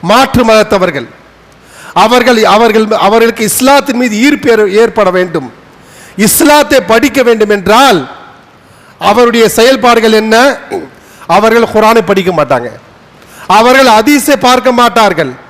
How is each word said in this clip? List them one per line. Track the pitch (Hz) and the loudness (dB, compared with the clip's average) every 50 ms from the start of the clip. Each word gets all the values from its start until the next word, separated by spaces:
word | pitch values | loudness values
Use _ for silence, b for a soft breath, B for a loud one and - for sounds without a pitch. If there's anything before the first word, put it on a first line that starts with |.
| - 170 | 0 0
மாற்று | 208 247 269 269 - 247 247 226 | 0 0 0 0 0 -2 2 2
மதத்தவர்கள், | 220 220 208 214 220 196 180 180 156 139 120 - - - - - _ _ _ _ B B B B B B B B B 180 196 | 2 2 2 0 -2 -2 -2 -2 -4 -6 -12 -12 -18 -20 -20 -20 _ _ _ _ B B B B B B B B B 0 0
அவர்கள், | 226 240 247 240 254 247 220 214 185 190 | 2 2 0 2 0 0 2 2 2 2
அவர்கள், | 214 233 226 208 220 220 214 220 190 165 196 | 2 2 2 2 0 0 0 -2 -2 0 0
அவர்களுக்கு | 208 233 226 233 226 - 214 208 | 0 2 0 0 -2 -4 -6 -6
இஸ்லாத்தின் | - - 254 269 277 285 277 277 247 240 | -4 -2 0 2 2 2 0 -2 -4 -4
மீது | 254 247 214 208 240 294 | -4 -4 -2 -2 0 0
ஈர்ப்பு | 294 - - 285 233 | -2 -2 0 0 0
ஏற்-, | 214 214 196 185 214 | 0 0 0 2 0
ஏற்பட | 233 226 - 226 208 185 180 185 | 0 0 0 -2 -2 0 0 -2
வேண்டும், | 180 180 156 165 135 120 - - - - B B B B B B B B B B 208 214 | -4 -2 -4 -8 -8 -8 -18 -20 -20 -20 B B B B B B B B B B -2 0
இஸ்லாத்தை | - - - 294 294 294 285 - 302 262 185 175 | 0 0 2 2 2 2 2 2 0 -2 0 2
படிக்க | 220 233 226 277 - 277 247 240 | 0 0 0 0 -2 0 0 0
வேண்டும் | 233 220 214 202 214 202 | 2 0 0 -2 -2 -4
என்றால் | 180 190 208 233 269 269 220 165 127 - - - - - - - - _ _ _ b b b b b b b b 165 185 | 0 0 2 2 2 2 2 0 -4 -8 -16 -20 -20 -20 -20 -20 -20 _ _ _ b b b b b b b b -4 -2
அவருடைய | 208 233 247 240 233 233 226 208 - - | 0 0 0 0 2 0 0 0 2 2
செயல்பாடுகள் | 220 254 269 247 202 247 233 233 214 226 220 214 | 2 2 2 2 2 0 0 2 2 2 0 0
என்ன? | 214 220 220 226 254 285 240 - - - - 185 156 - - B B B B B B B 165 | 0 0 0 2 2 0 -2 -4 -10 -10 -10 -10 -10 -12 -20 B B B B B B B 0
அவர்கள் | 151 214 226 226 233 226 226 - | 2 2 2 0 0 -2 -2 -2
குர்ஆனை | 214 220 214 226 233 202 165 | 0 2 2 2 2 0 0
படிக்க | 202 190 185 165 - 151 | -2 -2 -2 -2 -2 -2
மாட்டாங்க, | 147 131 143 123 120 117 - - - - - - - - - B B B B B B B 185 214 | -2 -2 -2 -4 -4 -8 -14 -16 -20 -20 -20 -20 -20 -20 -20 B B B B B B B 0 2
அவர்கள் | 233 247 254 269 269 254 220 214 | 2 4 2 2 2 2 2 2
ஹதீஸை | 220 254 294 285 220 - 285 233 196 247 | 2 2 0 0 0 0 -2 0 0 0
பார்க்க | 254 254 254 262 247 233 | 0 0 0 -2 0 0
மாட்டார்கள் | 240 240 - 233 220 202 180 156 156 131 123 127 - | 0 0 2 2 0 0 0 -2 -6 -6 -8 -14 -20